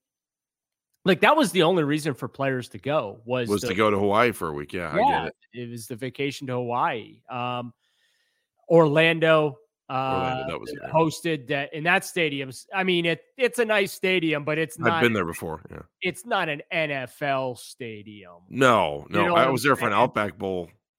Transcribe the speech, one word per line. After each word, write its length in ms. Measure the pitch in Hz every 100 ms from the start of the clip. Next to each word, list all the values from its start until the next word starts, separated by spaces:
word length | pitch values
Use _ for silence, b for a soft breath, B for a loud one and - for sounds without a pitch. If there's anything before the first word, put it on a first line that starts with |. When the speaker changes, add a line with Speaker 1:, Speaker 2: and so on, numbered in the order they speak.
| _ _ _ _ _ _ _ _ _ _
Speaker 1:
Like, 160 | 180 185
that 160 | 214 311
was 140 | 214
the 140 | 180
only 180 | 160 185
reason 320 | 143 156 151
for 140 | 131 127
players 400 | - 135 131 117
to 80 | 101
go 420 | 131 156 107 104 117
was 220 | 127 120
Speaker 2:
Was 140 | 101
Speaker 1:
the 60 | -
Speaker 2:
to 60 |
go 160 | 95 107
to 80 | 101
Hawaii 320 | 101 104 120
for 180 | 104 85
a 40 |
week. 200 | 73 76
Yeah, 180 | 95 82
I 80 | 73
get 100 | 262
Speaker 1:
Yeah, 180 | - -
Speaker 2:
it. 80 | - _
Speaker 1:
it 180 | 120 120
was 180 | 120 110
the 80 | 113
vacation 500 | 127 123 143 - 135
to 80 |
Hawaii. 640 | 123 120 120 165 123 104 107 -
Um, 460 | 123 123 123 120 - _ _ _ _ _ _ _ _ -
Orlando, 880 | 170 160 151 165 165 160 156 151 135 _ _ -
uh, 20 |
Speaker 2:
Orlando, 540 | 135 131 131 131 127 -
that 80 | 78
was 120 | -
it, 80 | -
yeah. 80 | -
Speaker 1:
hosted 560 | 156 160 - 170 156 120
that, 200 | 143 143
and 100 | 156
that 220 | 165 190 -
stadium's, 600 | 180 160 139 131 123 -
I 100 | 196
mean, 200 | 190 175
it, 160 | 170 165 _ -
it's 220 | 247 240
a 80 | 226
nice 260 | 214 202
stadium, 540 | - 190 185 165 147 147
but 100 | 151
it's 220 | 160 -
Speaker 2:
I've 80 | 117
Speaker 1:
not 160 | -
Speaker 2:
been 100 | 120
there 140 | 107 82
before, 340 | 82 87 78 -
yeah. 120 | - - -
Speaker 1:
it's 240 | 190 -
not 240 | 240 202 165
an 140 | 147 -
N 200 | 175 151
F 300 | 139 123 -
L 340 | 147 135 131
stadium. 920 | 120 - - 120 107 104 104 90 87 92
Speaker 2:
No, 560 | 123 131 110 82 73 71
Speaker 1:
You 60 | 101
Speaker 2:
no, 100 | 98
Speaker 1:
know 80 |
Speaker 2:
I 60 | 113
Speaker 1:
what 60 | 131
I'm 40 |
Speaker 2:
was 100 | 131
there 140 | 139 127
for 80 |
an 80 | 117
Speaker 1:
saying? 100 | 104
Speaker 2:
Outback 360 | 123 113 104 90
Bowl 320 | 98 92 85 _ _